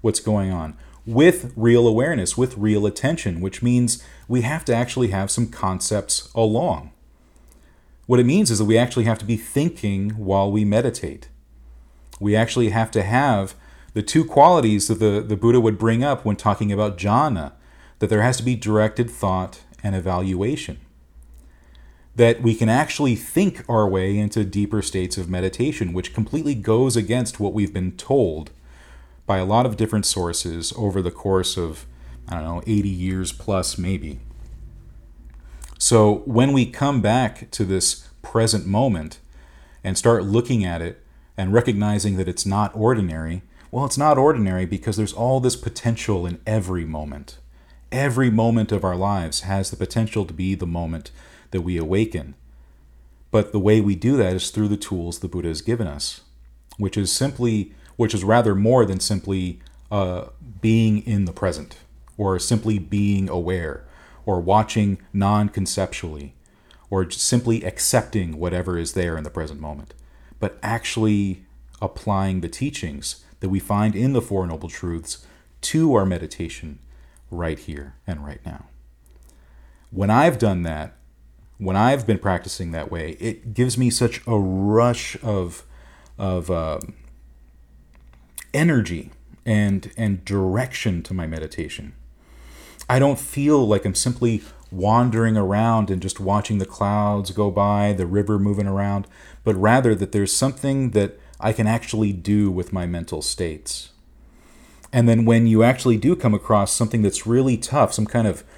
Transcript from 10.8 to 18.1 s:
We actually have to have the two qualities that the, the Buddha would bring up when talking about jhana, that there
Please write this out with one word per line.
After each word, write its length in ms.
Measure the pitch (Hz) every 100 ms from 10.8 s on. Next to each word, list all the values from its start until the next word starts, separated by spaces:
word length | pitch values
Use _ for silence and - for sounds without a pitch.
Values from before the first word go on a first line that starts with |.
| 123 113 - - - - _ - - - - - - -
We 160 | 101
actually 360 | 107 113 - 113
have 200 | 107 113
to 100 | 113
have 520 | 98 120 143 107 98 - - - -
the 100 | -
two 220 | 101 156
qualities 640 | 160 - 147 175 117 104 -
that 120 | 110
the, 200 | 110 101
the 160 | 113 104
Buddha 240 | 117 123
would 160 | 113 104
bring 240 | 110 113
up 220 | 139 135
when 120 | 110 101
talking 360 | 110 101 104
about 240 | 101 107 90
jhana, 560 | 104 113 151 101 73 - - - - -
that 100 |
there 140 | 104